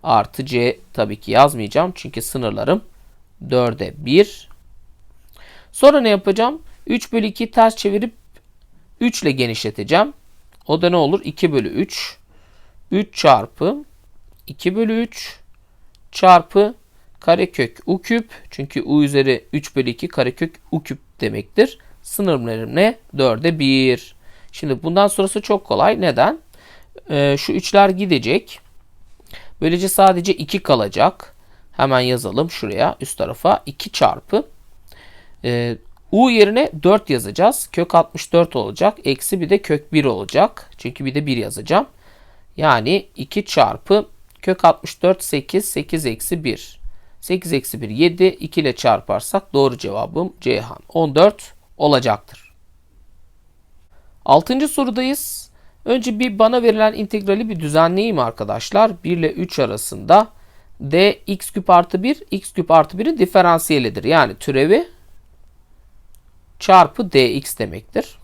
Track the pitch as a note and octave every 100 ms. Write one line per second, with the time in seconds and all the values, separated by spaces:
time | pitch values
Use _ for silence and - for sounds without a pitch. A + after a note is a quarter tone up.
0 | D#3+ A#2 G#2 - C3+ B2 A#2+ - - -
1 | G#2+ G#2 - A2 C#3+ B2+ G#2 C#3+ F3+ F3+
2 | - - - C#3 A#2 G#2 A2+ G3 - -
3 | - _ _ _ B2+ B2+ B2 A2+ F#2+ -
4 | A#2 D#3 G#3 - - - _ - - -
5 | - - _ - - - _ - C4+ C#4+
6 | A#3 G3+ G3 G3 A#3 D#4 - - - A#3
7 | - A#3 G#3+ - A#3 A#3 A3+ A3 G3+ G3+
8 | A#3 - _ - _ _ _ - _ -
9 | A#3 - D#3+ C3 A#2+ A2+ A2 - G2+ E3
10 | G#3+ - _ - _ _ - D#3 F3 F3
11 | C#3+ F#3+ - - E3+ C#3+ G2+ B2 G3 -
12 | - - _ - _ _ - - - F#3+
13 | D#4 - D#3 B2 G2 - E3+ C#4+ D4 -
14 | _ - - - - D3 F3+ G3 A3+ A3
15 | A#3 - - - - - _ _ - _
16 | - - F#3 F3+ D#3+ F#3+ G#3 - _ _
17 | - - - F3 - - A#2 - - F#3
18 | - A#3 A3+ - - - C#3 C#3 - D3
19 | C#3+ C#3+ C3+ B2 - D3+ - C#3 B2 A#2
20 | F3 - B2+ - D#3+ - _ D#3+ - C3+
21 | _ _ A2+ G#2+ - - C4 - - -
22 | - - G3 C#3+ A#2 A2 A2+ C#3 G#3 -
23 | _ C3+ C3 A2+ E3 D#3+ C3+ C3+ C3 A#2+
24 | - - - - - - D3+ C3 D#3+ F3
25 | G3+ G3+ G3 G#3+ - G3+ - G2+ E3+ A3
26 | F3+ A#2+ D#3 D#4+ _ - - - - -
27 | - D3 C#3+ C#3+ - - - G3+ G3 F#3
28 | G3 D3 A#2 F3+ - - _ - _ -
29 | - - - - - - D#3 F3 F#3+ -
30 | F#3+ F3+ F3+ - D3+ G3 - B2+ G2+ G#2
31 | D3 - - - - - - - C3+ C3
32 | B2+ B2 F#2+ G2 E3+ - G#2 G2 - -
33 | - - - B2+ E3+ G3+ - - - -
34 | - - - G#3 - - - - - -
35 | - - - - A2+ A#2+ A#2+ A2+ - -
36 | - G3 B3+ A#3 G3+ A3+ D4+ D#3 F3 G#3
37 | - B2+ G2 - G3 F#3 - - E3+ F3
38 | E3 E3 - E3+ E3 B2+ G#2 G#2+ G3 G#3+
39 | - C3+ - F#3+ E3 G3+ - D3 - D#3
40 | C#3 G2 G2 C#3 - - - - B2 -
41 | C3+ C#3 D3 B2 G#2 - - F3+ C#4 _
42 | - - - - - - D3+ A#2+ A2 F#3+
43 | - - - G#3 G#3 - A2 A2 - G3+
44 | G#3 - - _ - F#3 E3+ - - -
45 | F3 F#3 - D3 C3+ F#3+ G#3 - D3 E3
46 | C#3 A2+ - E3+ D3 G#2+ - - - -
47 | - - - F#3 F3+ C#3+ - - G#2 A2
48 | F3 F3 F#3 F3+ E3 - D3 B2 C3 G#2+
49 | - G2 - F#3+ - C#3 C#3 B2 - G2+
50 | - D#3 F#3 - B2+ A#2 A#2 - - E3
51 | D#3+ C#3 G3 G#3 - - _ - D3 C#3
52 | B2+ G#2 - - - _ _ _ _ _
53 | - - - _ _ _ _ - _ -
54 | - _ - C#3+ E3 C4 D4 - B3+ A3
55 | B3+ C#4+ - - - _ - _ - B3+
56 | A#3 G#3+ B3 G3+ A3 B3 A#3 G#3+ G#3+ A3
57 | G3+ G#3+ G3 G3+ A3 F3+ D#3 D3+ E3 F#3
58 | A3+ F3 A#2 - G2+ G#2+ - G3 A3+ F3
59 | E3 E3+ D#3 E3 F3 - A#2+ G#2+ - G2+
60 | G2+ F#3+ A3 - - - _ - C#3 D#3+
61 | G3+ - - G3 - G#3 F#3 F3 F3 F#3+
62 | A3+ D4 - G3 - - E3 E3 D3 F#3
63 | B3 D#4 F3+ G3 F3+ E3 - D3 A#2 G2+
64 | B2+ D#3+ B2 G2+ - C3 D3 A#3 E4+ -
65 | - - _ _ - _ _ - _ -
66 | - - _ _ _ - - F#3 D#3 -
67 | G3 C#3 B2 C#3 - - G2+ E2+ - B3
68 | - -